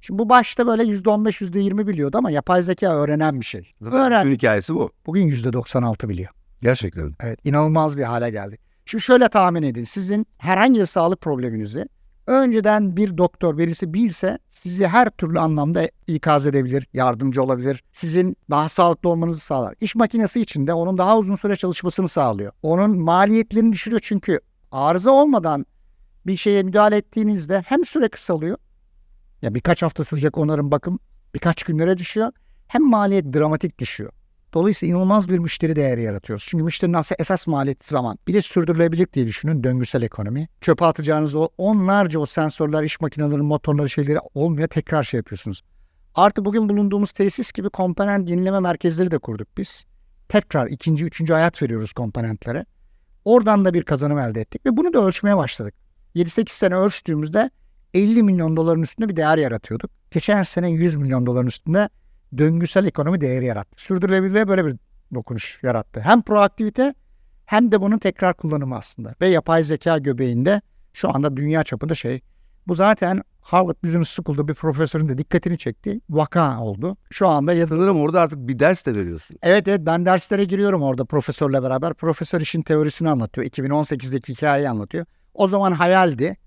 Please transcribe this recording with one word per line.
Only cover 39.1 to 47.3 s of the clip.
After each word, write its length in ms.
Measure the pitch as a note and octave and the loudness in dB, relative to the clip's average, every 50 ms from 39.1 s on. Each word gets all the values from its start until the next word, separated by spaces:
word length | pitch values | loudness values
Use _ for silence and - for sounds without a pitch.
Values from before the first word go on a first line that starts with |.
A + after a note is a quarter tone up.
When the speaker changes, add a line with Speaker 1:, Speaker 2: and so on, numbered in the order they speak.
| - | 0
Speaker 1:
diye 140 | C#3+ B2+ | -2 -2
düşünün, 380 | A2+ G#2 - - D3 D#3+ D3 A#2+ | -2 -2 -4 -4 -2 -2 0 0
döngüsel 380 | B2+ B2+ B2+ B2 - - C3+ A#2 | 0 0 0 -2 -2 -2 -2 -2
ekonomi. 460 | G#2+ - - G#2 G#2 A#2 C#3 D#3 D#3+ _ _ | -2 -6 -6 -8 -6 -6 -6 -8 -8 _ _
Çöpe 240 | - - E3 - F3 | 0 0 2 4 4
atacağınız 500 | E3 D#3 - D#3 C#3+ D#3 D3+ D#3 D3+ C#3 | 0 0 0 -2 0 0 0 0 -2 -2
o 140 | D3+ D#3+ - _ _ | -2 -2 -2 _ _
onlarca 600 | F#3 G3 G#3+ G#3 F#3 F#3 G3 G3+ G3+ F3 D3+ D#3+ | -2 0 2 2 2 2 4 2 2 2 0 -2
o 60 | D3 | -4
sensörler, 560 | C#3+ - - D#3 D#3 - - D#3+ D3+ D3+ D#3 D3+ | -2 -2 -2 -2 -2 -2 -2 -2 -2 0 0 -2
iş 180 | D#3 - - | -2 -4 -4
makineleri, 420 | - D3+ - D3+ D#3 D3 D3 C#3+ D3 | -6 -6 -4 -2 -2 -2 0 0 0
motorları, 480 | D3 D3+ D3 _ - D3 D3 D3 C3+ | 0 -2 -2 _ 0 0 0 0 -2
şeyleri 280 | - - C#3+ C#3 D3+ D#3 - - _ | -2 -2 -2 0 -2 -2 -4 -6 _
olmuyor, 340 | C#3+ D3 E3+ E3 C#3+ D#3 D#3+ | -2 -2 -2 0 -2 -2 -2
tekrar 340 | - D#3+ - - - D3+ C#3+ | -2 -4 -4 -2 -2 -2 -2
şey 160 | - - B2 | -2 -4 -6
yapıyorsunuz. 440 | A2 - - F#2+ - - G2 - _ _ _ _ - _ _ _ _ _ _ | -6 -6 -12 -12 -10 -10 -12 -12 _ _ _ _ -20 _ _ _ _ _ _
Artı 300 | - F3+ G#3 G3+ - G3+ | 4 4 4 4 2 -4
bugün 240 | G3+ G#3 A3+ A3 G#3 | -2 0 0 0 0
bulunduğumuz 440 | G3+ G#3 G#3 G3+ G3 G3+ G#3 G3 - | 0 0 0 0 0 0 -2 -2 0
tesis 400 | - G3 G3+ | 0 0 0